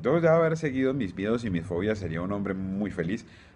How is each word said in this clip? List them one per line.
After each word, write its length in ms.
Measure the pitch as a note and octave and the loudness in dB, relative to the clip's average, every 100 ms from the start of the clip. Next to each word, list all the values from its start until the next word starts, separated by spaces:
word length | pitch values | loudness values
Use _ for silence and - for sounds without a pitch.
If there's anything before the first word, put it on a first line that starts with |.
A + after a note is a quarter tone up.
yo 180 | A#2 E3 | 2 4
de 80 | E3 | 6
haber 300 | E3 D#3+ D#3+ | 4 4 0
seguido 380 | D#3 C3 C3 C#3 | -2 0 0 0
mis 200 | G2 F2 | -2 -2
miedos 300 | G2+ A#2 A2+ | 0 0 0
y 60 | |
mis 140 | F2 E2 | -2 -2
fobias 340 | F2 G#2 G#2 | 0 0 0
sería 220 | F#2 D#2+ | -2 -4
un 100 | F2+ | -2
hombre 240 | G#2 G2 F#2+ | -2 -2 -4
muy 340 | F#2+ F#2+ G2+ | -4 -4 -4
feliz. 380 | F2 E2+ A2+ - - - | -2 -2 -4 -8 -20 -20